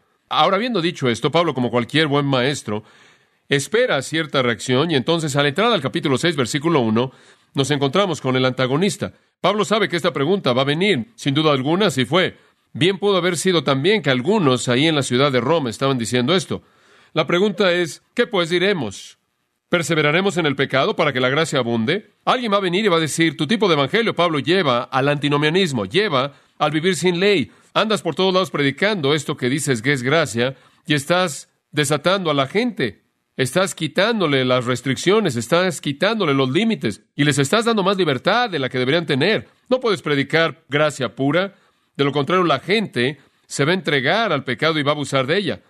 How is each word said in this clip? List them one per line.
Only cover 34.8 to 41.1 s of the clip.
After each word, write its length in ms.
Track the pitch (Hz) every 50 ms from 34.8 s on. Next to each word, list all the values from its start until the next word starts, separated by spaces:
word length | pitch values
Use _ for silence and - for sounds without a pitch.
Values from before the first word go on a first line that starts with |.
| - 135 131 120 - 170 196 226 214 170 117
estás 440 | 120 113 - 170 170 185 185 151 -
quitándole 520 | - 151 139 139 175 202 233 220 196 151 139
los 180 | 135 135 127
límites 520 | 131 170 226 226 - 139 135 120 98 - _ _ _
y 80 | - 143
les 140 | 147 135 131
estás 260 | 139 139 - 220 226
dando 180 | 226 233 214 180
más 140 | 185 202
libertad 520 | 185 185 156 139 123 - 175 202 240 247 233
de 120 | 175 147
la 80 | 131 123
que 100 | - 127
deberían 280 | 127 127 147 175 170
tener. 420 | 143 151 127 143 190 220 151 107 - _ _ _ _
No 120 | 247 254
puedes 200 | 247 233 196 147
predicar 600 | - 160 147 139 139 139 - 160 165 160 139 - _ _
gracia 460 | 131 147 151 151 139 - 127 113